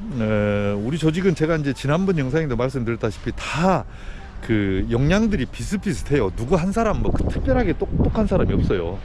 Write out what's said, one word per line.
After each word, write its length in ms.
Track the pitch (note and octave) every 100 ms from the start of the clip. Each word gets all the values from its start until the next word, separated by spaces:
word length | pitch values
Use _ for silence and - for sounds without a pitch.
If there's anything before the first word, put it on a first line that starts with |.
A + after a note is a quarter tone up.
| G#3+ C3+
에, 520 | A2 G#2+ G#2 G#2 G2+
우리 240 | G2+ A2 D#3+
조직은 360 | D#3 D#3+ F#3 D#3
제가 200 | D#3 D#3+
이제 160 | C#3+
지난번 440 | B2 C3+ D#3+ G3 E3
영상에도 380 | C3 D#3 D#3 A2+
말씀드렸다시피 760 | C3 C3+ A2+ A2+ A2+ - A#2 -
다 500 | - C3+ F#3 E3 - - - - - -
그 460 | - A2 G2 F#2+ A2
역량들이 580 | A#2 C#3+ G3 A3+ G3 -
비슷비슷해요. 840 | - A#2 G3+ G3+ B2+ - C#3+ G2 G2+
누구 180 | A#2 F3
한 160 | F#3
사람 300 | A3 A3 F3+
뭐 100 | G2+
그 140 | - -
특별하게 460 | - - B3+ G3
똑똑한 520 | - F#3+ - - A#3 G#3
사람이 280 | F3+ -
없어요. 440 | - - F#2+ E2+ F#2+